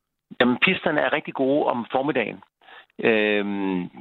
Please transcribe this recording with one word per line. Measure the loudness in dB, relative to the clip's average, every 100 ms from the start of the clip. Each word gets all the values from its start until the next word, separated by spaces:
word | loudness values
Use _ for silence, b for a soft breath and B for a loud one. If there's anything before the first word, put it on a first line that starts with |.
| _ _ -10 0
Jamen, | 0 2
pisterne | 2 0 0 0
er | 0
rigtig | -2 -4
gode | -2 0 2 0
om | -2 -2
formiddagen. | -2 0 -2 -2 -6 -16 _ B B B -2
Øhm, | 2 2 2 0 0 -2 -2 -2 -4 -10